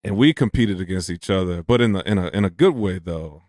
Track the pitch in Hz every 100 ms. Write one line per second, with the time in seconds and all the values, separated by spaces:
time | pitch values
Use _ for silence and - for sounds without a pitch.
0 | - 101 143 156 120 - 113 92 92 92
1 | 87 87 - 95 92 87 85 120 117 98
2 | 87 104 90 101 98 85 185 135 101 92
3 | 82 82 80 76